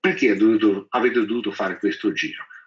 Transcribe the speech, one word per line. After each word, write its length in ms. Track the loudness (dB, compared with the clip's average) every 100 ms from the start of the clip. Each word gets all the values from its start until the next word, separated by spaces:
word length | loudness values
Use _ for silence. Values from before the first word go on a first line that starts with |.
Perché 300 | 0 2 2
ha 60 | 4
dovuto, 500 | 4 4 2 0 -2
avete 340 | 0 2 0
dovuto 280 | -2 -2 -4
fare 260 | -4 -6 -2
questo 340 | -4 -2 -4
giro? 320 | -2 -6 -8 -18 -20